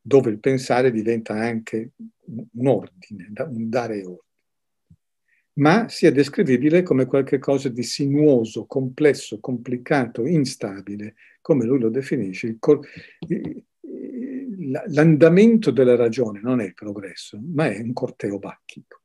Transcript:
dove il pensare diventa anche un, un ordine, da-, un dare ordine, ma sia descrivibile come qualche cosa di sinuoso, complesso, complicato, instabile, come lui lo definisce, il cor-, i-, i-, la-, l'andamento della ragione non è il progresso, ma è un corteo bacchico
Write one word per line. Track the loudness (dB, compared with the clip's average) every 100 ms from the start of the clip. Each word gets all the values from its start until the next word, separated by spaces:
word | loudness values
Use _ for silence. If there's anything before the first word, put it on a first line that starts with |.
dove | 4 4 4
il | -2
pensare | -2 -2 0 2 2
diventa | 0 -2 -2 -4
anche | -4 -4 -6 -6 -8 -8 _ -20 _
un, | -16 -14 -14
un | -4 0
ordine, | 0 -2 _ _ -18 -16
da-, | -10
un | -8 -6 -4
dare | -4 -4 -8
ordine, | -10 -16 _ _ _ _ _ _ _ _ _ _ _ _ _ 0
ma | 4 4 2
sia | 2 4
descrivibile | 4 0 2 2 2 4 2
come | 2 0 2
qualche | 0 0 -2
cosa | 0 0 -2
di | -6
sinuoso, | -8 -4 -2 4 6 4 2 -6 -6
complesso, | -4 -4 2 2 2 -4 -12
complicato, | -8 -8 -6 -8 -2 -2 -2 -4 0
instabile, | 0 0 -4 -10 -10 -12 -12 -12 _ _ _
come | 0 0
lui | 2 2
lo | 0
definisce, | -2 -4 -4 -4 -6 -8
il | -4
cor-, | 2 2 0 -20 -20 _ -6
i-, | -6 -6 -12 _ _
i-, | -18 -14 -12 -12 -10 -10 -12 -10 -8
la-, | -8 -4
l'andamento | 4 6 8 6 8 6 6 2
della | 2 4
ragione | 4 2 0 -4 -4
non | -2 -2
è |
il | -2
progresso, | -8 -12 -12 -12 -18 -18 -16
ma | -8 -4 -2
è | -4
un | -6
corteo | -6 -8 -6 -6 -6
bacchico | -10 -18 _ -20 _ -20